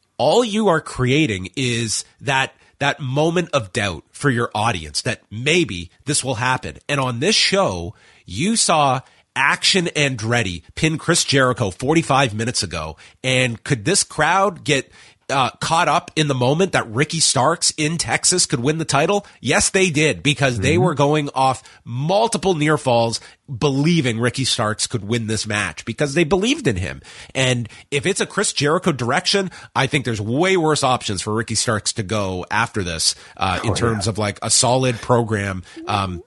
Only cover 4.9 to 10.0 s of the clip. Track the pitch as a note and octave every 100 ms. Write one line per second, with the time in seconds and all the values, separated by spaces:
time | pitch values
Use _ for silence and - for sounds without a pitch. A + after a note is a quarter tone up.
4.9 | - B2 G#2+ _ G#2+ C3 F3+ D#3+ F2+ F2
5.9 | _ - D3 B2+ A2+ B2+ B2+ - - -
6.9 | C#3+ B2+ A#2 E3+ A3 - G3 E3+ F2+ E2+
7.9 | - - - - F#2+ F#3+ A3+ - D#3+ C#3
8.9 | B2+ - _ _ B2+ C#3 F3 - F#3+ E3+
9.9 | D3+